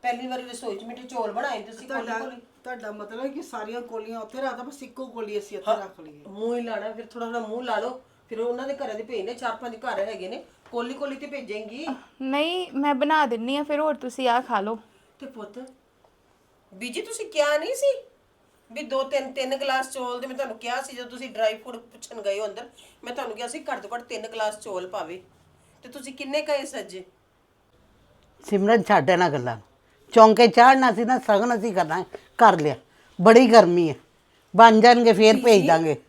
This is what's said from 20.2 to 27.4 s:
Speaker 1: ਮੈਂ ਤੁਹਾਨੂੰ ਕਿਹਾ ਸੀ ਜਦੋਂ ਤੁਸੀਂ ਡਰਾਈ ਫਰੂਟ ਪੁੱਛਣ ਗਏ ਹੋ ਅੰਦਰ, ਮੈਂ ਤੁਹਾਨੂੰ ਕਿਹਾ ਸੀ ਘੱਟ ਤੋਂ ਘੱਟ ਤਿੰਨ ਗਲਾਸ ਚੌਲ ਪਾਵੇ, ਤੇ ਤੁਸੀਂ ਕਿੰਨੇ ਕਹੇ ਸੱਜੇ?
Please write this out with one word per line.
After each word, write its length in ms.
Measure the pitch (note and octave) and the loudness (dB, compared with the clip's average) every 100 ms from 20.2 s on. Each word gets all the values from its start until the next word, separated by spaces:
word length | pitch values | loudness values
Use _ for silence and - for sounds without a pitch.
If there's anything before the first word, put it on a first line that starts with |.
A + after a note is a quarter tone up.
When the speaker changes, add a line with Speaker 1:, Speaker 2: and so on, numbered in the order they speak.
| C4 | -10
Speaker 1:
ਮੈਂ 80 | B3+ | -8
ਤੁਹਾਨੂੰ 220 | C4 A3 | -10 -8
ਕਿਹਾ 240 | A#3+ B3+ | -8 -8
ਸੀ 140 | C4+ B3 | -8 -14
ਜਦੋਂ 140 | B3 | -16
ਤੁਸੀਂ 200 | B3 C4 | -14 -14
ਡਰਾਈ 280 | G#3 A3 A3 | -4 -4 -4
ਫਰੂਟ 240 | B3+ A#3 | -14 -18
ਪੁੱਛਣ 400 | - - - A#3 | -18 -20 -18 -8
ਗਏ 180 | G3+ G3 | -6 -4
ਹੋ 60 | G#3+ | -6
ਅੰਦਰ, 240 | G#3+ C4 _ - _ | -10 -16 _ -20 _
ਮੈਂ 100 | A#3+ | -14
ਤੁਹਾਨੂੰ 220 | B3+ B3 G#3+ | -10 -10 -10
ਕਿਹਾ 120 | A#3+ | -10
ਸੀ 160 | D4+ - | -10 -8
ਘੱਟ 80 | B3+ | -10
ਤੋਂ 100 | G3+ A#3+ | -8 -12
ਘੱਟ 80 | |
ਤਿੰਨ 240 | A#3+ A3 A3 | -10 -12 -10
ਗਲਾਸ 320 | A3 G#3+ G#3+ | -6 -6 -6
ਚੌਲ 280 | A3+ F#3 F3+ | -10 -10 -8
ਪਾਵੇ, 340 | G3 D#3+ F#3 - _ _ _ _ _ | -10 -10 -12 -18 _ _ _ _ _
ਤੇ 60 | B3+ | -20
ਤੁਸੀਂ 240 | C4+ C4 | -18 -18
ਕਿੰਨੇ 280 | C4 C4+ D4 | -14 -6 -6
ਕਹੇ 240 | D4+ C#4+ C4 | -2 -4 -4
ਸੱਜੇ? 380 | B3+ G3 F#3 F#3 _ _ _ | -12 -12 -16 -18 _ _ _